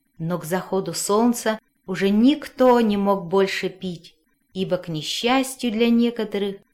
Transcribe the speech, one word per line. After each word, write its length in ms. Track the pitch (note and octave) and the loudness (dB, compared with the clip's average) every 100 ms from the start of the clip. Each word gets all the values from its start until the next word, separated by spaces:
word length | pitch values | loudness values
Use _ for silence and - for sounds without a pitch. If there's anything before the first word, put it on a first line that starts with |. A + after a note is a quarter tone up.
| _ - | _ -10
но 220 | D#3+ F3 | -6 -6
к 60 | D#3 | -4
заходу 480 | F3+ - F#3+ F3 | -6 -2 -4 -4
солнца 680 | E3 - G#3 A#3+ A#3 A3 G#3+ - _ - | -6 0 2 2 0 -2 -6 -10 _ -10
уже 240 | F3+ G3 | -2 2
никто 720 | G#3 B3 D4 - - B3+ A#3+ | 4 4 4 -4 2 4 6
не 160 | A3+ G3+ | 4 2
мог 300 | G3 F#3+ E3+ | 0 0 0
больше 420 | G3 F#3+ - F#3 | 2 2 0 -6
пить, 480 | F3+ F#3 E3 - _ _ _ _ | -8 -10 -12 -16 _ _ _ _
ибо, 240 | F#3 F3+ F3 | -8 -4 -4
к 100 | E3+ | -4
несчастью 880 | D#3 C#3+ - A#3 C4 C4 - B3 | -8 -6 -4 0 0 0 -4 -4
для 160 | G#3+ A#3 | 0 2
некоторых, 680 | A#3 A#3 A#3 G#3+ G3+ G3+ G3 _ | 4 2 0 -6 -4 -4 -6 _